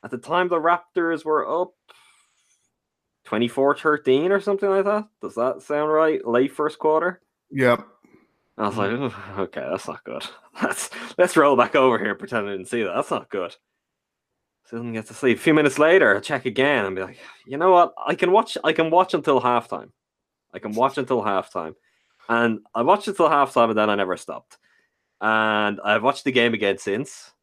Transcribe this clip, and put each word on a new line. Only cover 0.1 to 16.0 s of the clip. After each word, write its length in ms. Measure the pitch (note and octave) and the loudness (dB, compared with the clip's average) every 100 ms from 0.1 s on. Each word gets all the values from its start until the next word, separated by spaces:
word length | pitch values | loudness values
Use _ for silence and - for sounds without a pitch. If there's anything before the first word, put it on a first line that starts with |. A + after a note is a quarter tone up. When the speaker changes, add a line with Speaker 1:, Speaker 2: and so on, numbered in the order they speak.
Speaker 1:
the 80 | A#2+ | -12
time, 300 | B2 E3+ F3+ | -4 -2 0
the 80 | E3+ | 0
Raptors 640 | D#3+ F3 - - E3 D#3+ D#3 | 0 0 -2 -4 -2 -2 -2
were 200 | D3+ - D#3+ | -2 0 -4
up 100 | F3+ _ _ _ _ _ _ _ _ _ _ _ _ _ _ _ | -4 _ _ _ _ _ _ _ _ _ _ _ _ _ _ _
twenty-four 520 | - A2 A#2+ B2+ C#3 C#3+ | -6 -2 -2 0 0 2
thirteen 560 | D#3+ D3+ C3 C3 E3+ | 0 0 2 2 2
or 80 | G3 | 0
something 280 | G3 G3 G3+ | 0 -2 0
like 140 | G3 G3 | 0 0
that. 200 | G#3+ G#3+ _ | -2 -6 _
Does 140 | - | -12
that 260 | - B2 - | -4 -4 -4
sound 300 | - D3 D3+ | -4 -2 0
right? 340 | D#3 D#3+ D#3 A#2+ | 2 2 0 0
Late 260 | A#2+ C#3 | 0 0
first 260 | - D3 - | -2 -6 -2
quarter? 420 | D#3 D#3 F3 F3+ _ _ _ | 0 0 0 -6 _ _ _
Speaker 2:
Yep. 360 | C#3+ B2 A#2+ - _ _ _ _ _ _ - | 0 2 2 -4 _ _ _ _ _ _ -6
Speaker 1:
I 100 | G#2 | -6
was 100 | G2+ | -2
like, 120 | G2 | -4
Speaker 2:
Mm-hmm. 500 | A#2+ C3+ - F#2+ G2 | -2 -6 -8 -14 -8
Speaker 1:
"Ooh, 20 | |
okay, 220 | F2+ - C2 | -6 -6 -8
that's 160 | F2 - | -8 -8
not 140 | D#2+ | -14
good. 220 | - B1+ - - | -12 -12 -12 -18
<laughs> 200 | _ - | _ -6
Let's, 280 | - - - - - - | -4 -4 -10 -12 -14 0
let's 200 | F3+ - | 2 4
roll 200 | D3 B2+ | 4 4
back 180 | A#2+ D3 | 4 4
over 220 | C3 A2+ | 4 2
here 120 | A2 | -2
and 80 | G2 | -6
pretend 280 | - A#2 G2+ | -6 -4 -4
I 40 | |
didn't 140 | G2 F2+ | -8 -6
see 140 | A#2+ | -4
that. 100 | G2+ | -2
That's 160 | G2+ - | -4 -4
not 200 | C#3+ - | -6 -6
good." 240 | G2+ F2 - _ _ _ _ _ _ _ _ _ _ | -8 -8 -10 _ _ _ _ _ _ _ _ _ _
So 120 | _ A#2 | _ -12
I 40 | |
didn't 140 | A#2 | -8
get 120 | A2+ A2 | -10 -10
to 80 | |
sleep. 220 | A#2 C3 A2+ | -2 0 2
A 20 | |
few 140 | - | 4
minutes 240 | D3+ D3 C3+ | 4 4 4
later, 380 | D#3 F#3 | 4 6